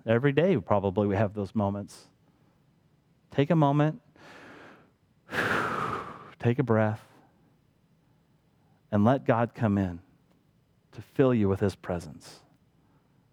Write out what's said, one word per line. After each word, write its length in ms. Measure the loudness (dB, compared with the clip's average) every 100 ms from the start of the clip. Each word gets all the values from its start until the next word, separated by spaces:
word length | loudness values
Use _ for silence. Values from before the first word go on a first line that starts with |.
| -2
Every 260 | 0 2
day 260 | 2 2 0
probably 500 | 0 0 0 0 0
we 80 | 0
have 180 | -2
those 220 | -4 -6 -2
moments. 540 | -2 -2 -8 -16 -20 _ _ _ _ _ _ _ _ _ _ _ _
Take 180 | -2 0
a 60 | 2
moment, 460 | 2 2 0 -2 -12 _ -20 -20 -20 -20 -20 -20 _ _ _ _ -10
<sighs> 1120 | -6 -2 -2 -4 -6 -6 -8 -12 -18 -20 -4
take 200 | -2 0
a 40 |
breath, 440 | 2 2 0 -2 -12 _ _ _ _ _ _ _ _ _ _ _ _ _ _ _ _ _ _
and 140 | 2 2
let 200 | 2 0
God 300 | 0 -2 -2
come 220 | 0 0
in 240 | -2 -6 -16 _ _ _ _ _ _ _ _
to 100 | -20
fill 320 | -4 2 4
you 160 | 4 2
with 120 | 2
his 140 | 0 -2
presence 680 | -6 -8 -8 -16 -20 -20 _ _ _ _ _ _ _ _ _